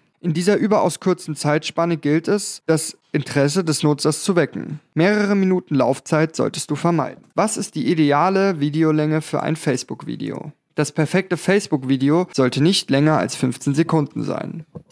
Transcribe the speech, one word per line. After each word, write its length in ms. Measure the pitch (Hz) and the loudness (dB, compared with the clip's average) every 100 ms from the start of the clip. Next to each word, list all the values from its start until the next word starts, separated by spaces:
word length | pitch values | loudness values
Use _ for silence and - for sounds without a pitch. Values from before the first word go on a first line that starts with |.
| _ _ | _ _
In 120 | 175 | -4
dieser 220 | 156 180 208 | 0 2 2
überaus 460 | 202 196 147 - | 2 2 0 -2
kurzen 340 | 190 180 - 147 | -2 -2 -4 -4
Zeitspanne 640 | 147 151 - - 170 165 | -2 -2 -2 -2 -2 0
gilt 320 | 147 156 156 | 0 0 0
es, 320 | 202 - - - | -2 -4 -6 -2
das 300 | 160 - - _ | 0 -2 -10 _
Interesse 540 | 156 135 147 143 160 165 | -6 -2 0 2 2 -2
des 180 | 147 | 0
Nutzers 400 | 151 143 151 147 | 0 2 0 0
zu 140 | - 175 | 0 2
wecken. 420 | 143 - - 151 - | 0 -2 -10 -12 -6
Mehrere 420 | - 175 208 202 202 | 0 2 2 2 2
Minuten 400 | 190 185 - 143 | 2 0 0 2
Laufzeit 640 | 120 135 - 156 160 160 | 2 0 0 0 2 0
solltest 340 | 110 - - | -2 -4 -6
du 60 | 147 | -2
vermeiden. 480 | 170 165 131 - - - | 0 0 -2 -8 -6 -2
Was 220 | 208 - | 0 -2
ist 180 | 208 160 | -6 -4
die 160 | - | 0
ideale 720 | 165 147 143 175 190 196 170 | 2 4 4 2 2 0 0
Videolänge 580 | 147 151 160 156 151 156 | -2 0 2 2 0 -2
für 240 | - 151 | -2 -4
ein 140 | - 156 | -2 -2
Facebook-Video? 960 | - 139 - - - 120 110 - - - _ - | -2 -2 -4 -12 -10 -8 -8 -8 -12 -16 _ -4
Das 160 | 147 | -2
perfekte 460 | - 151 185 190 170 | 0 0 0 0 -2
Facebook-Video 920 | - 196 - 147 131 135 135 160 180 - | 2 0 0 -2 0 0 2 2 0 0
sollte 260 | 127 131 | 2 2
nicht 300 | 156 196 - | 2 2 0
länger 260 | 135 151 151 | 2 4 2
als 180 | 98 - | 0 -2
fünfzehn 380 | 127 120 - | -4 -2 -2
Sekunden 480 | 143 165 160 143 - | 0 2 0 0 -4
sein. 420 | - - - 165 156 - - | -6 -6 -8 -12 -14 -20 -12